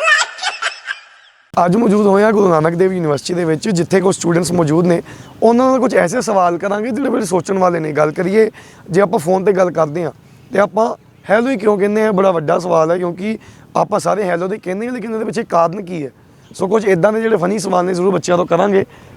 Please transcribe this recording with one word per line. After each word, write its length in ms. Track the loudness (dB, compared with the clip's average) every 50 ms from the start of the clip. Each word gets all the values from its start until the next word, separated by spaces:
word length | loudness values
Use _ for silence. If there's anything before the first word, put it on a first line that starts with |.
| 0 2 2 2 0 -4 -6 -10 -8 -8 -8 -6 -8 -8 -8 -10 -14 -14 -14 -14 -16 -20 -20 -20 -20 _ _ _ _ _ 0 0 2
ਅੱਜ 120 | 2 2
ਮੌਜੂਦ 300 | 2 2 2 2 4 4
ਹੋਏ 180 | 4 4 4 4
ਆ 80 | 4
ਗੁਰੂ 160 | 4 4 4 4
ਨਾਨਕ 260 | 4 4 2 2 2
ਦੇਵ 180 | 2 0 0
ਯੂਨੀਵਰਸਿਟੀ 420 | 0 0 -2 -2 -2 -2 -4 -4 -4
ਦੇ 100 | -2 0
ਵਿੱਚ, 240 | -2 -2 -2 -2 -2
ਜਿੱਥੇ 320 | 0 0 0 2 2 2
ਕੁਝ 160 | 2 2 0
ਸਟੂਡੈਂਟਸ 360 | 0 0 0 0 0 0 0
ਮੌਜੂਦ 340 | 0 0 2 2 2 2 2
ਨੇ। 160 | 2 2 0 -2 -8 -16 -20 -20 -16 -6 0
ਉਹਨਾਂ 280 | 2 4 4 4 4 4
ਨਾਲ 100 | 2 2
ਕੁਝ 140 | 2 2 2
ਐਸੇ 260 | 2 2 2 0 -2
ਸਵਾਲ 380 | -2 0 2 2 2 2 0 0
ਕਰਾਂਗੇ 320 | -2 -2 -2 -2 -4 -4
ਜਿਹੜੇ 200 | -4 -2 -2 -2
ਬੜੇ 140 | -2 -2 -2
ਸੋਚਣ 340 | 0 -2 -2 -2 -2 -2 0
ਵਾਲੇ 220 | 2 2 0 0
ਨੇ। 120 | -4 -2
ਗੱਲ 180 | 0 0 0 0
ਕਰੀਏ, 400 | 0 -2 -2 0 2 2 2 2 -2 -8 -20 -20 -20 -18 -8 -2
ਜੇ 100 | 0 2
ਆਪਾਂ 180 | 2 2 0 -2
ਫੋਨ 240 | 0 0 0 0
'ਤੇ 100 | 2 2
ਗੱਲ 180 | 2 2 2 0
ਕਰਦੇ 340 | 0 -2 -2 -2 -2 -4 -6
ਹਾਂ, 60 | -6 -8 -12 -20 -20 -20 -20 -12 -6
ਤੇ 60 | -2 -2
ਆਪਾਂ 360 | -2 0 0 -2 -2 -2 -4 -8 _ -20 _ _ -4 0
ਹੈਲੋ 200 | 0 2 2 0
ਹੀ 60 | -2
ਕਿਉਂ 220 | 0 0 0 0 2
ਕਹਿੰਦੇ 240 | 0 0 0 2
ਹਾਂ? 100 | 0 2
ਬੜਾ 180 | 2 2 2 2
ਵੱਡਾ 280 | 0 0 0 0 -2 -2
ਸਵਾਲ 320 | 0 0 2 2 2 2
ਹੈ, 80 | 0 -2
ਕਿਉਂਕਿ 400 | -2 -4 -6 -6 -6 -6 -6 -6 -10 -18 -20 -20 -14 -6 -2
ਆਪਾਂ 240 | -2 -2 0 -2 -2
ਸਾਰੇ 240 | 0 0 -2 -2 -2
ਹੈਲੋ 240 | -2 -2 -2 -4 -4
ਦੇ 100 | -6 -6
ਕਹਿੰਦੇ 280 | -6 -8 -6 -6 -6
ਹਾਂ, 80 | -8 -8
ਲੇਕਿਨ 180 | -8 -8 -8
ਇਹਦੇ 120 | -6 -6 -6
ਪਿੱਛੇ 200 | -6 -6 -6 -4
ਕਾਰਨ 400 | -2 0 0 0 0 -2 -6 -10
ਕੀ 200 | -10 -8 -8 -10
ਹੈ? 60 | -10 -12 _ -20 -20 -20 -20 -20 -16 -8
ਸੋ 140 | -6 -4 -2
ਕੁਝ 180 | -2 0 2
ਇੱਦਾਂ 260 | 2 0 2 2 0
ਦੇ 100 | 0 0
ਜਿਹੜੇ 140 | -2 0 0
ਫਨੀ 220 | 0 0 0 -2 -2
ਸਵਾਲ 260 | -2 0 0 0 0
ਨੇ, 100 | 0 -2
ਜ਼ਰੂਰ 200 | 0 0 0 0
ਬੱਚਿਆਂ 220 | 0 0 0 0
ਤੋਂ 100 | 0 0
ਕਰਾਂਗੇ। 380 | 0 0 2 2 2 2 0 0 -2 -8 -20 -20 -20 -20